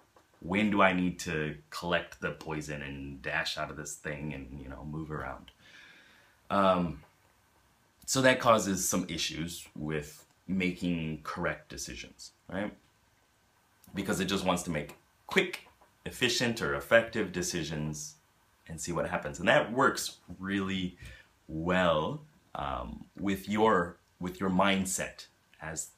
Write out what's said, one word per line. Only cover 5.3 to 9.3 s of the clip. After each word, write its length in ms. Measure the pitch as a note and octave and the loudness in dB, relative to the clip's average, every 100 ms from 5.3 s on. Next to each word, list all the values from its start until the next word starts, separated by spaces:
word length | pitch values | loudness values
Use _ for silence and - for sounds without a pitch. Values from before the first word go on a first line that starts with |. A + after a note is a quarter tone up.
| B1+ - - - - - - - - - _ - | -10 -14 -20 -20 -20 -20 -20 -20 -20 -20 _ 0
Um, 540 | G2 G2 F#2 F2 D2 - _ _ _ _ _ _ _ _ _ - | 4 6 6 2 -4 -14 _ _ _ _ _ _ _ _ _ -4
so 160 | C3 | 4
that 160 | C3 B2+ | 6 6
causes 500 | B2 A2 G2 F#2 - | 8 6 6 0 0
some 160 | G2+ F2+ | 0 0
issues 600 | E2 - | -2 -4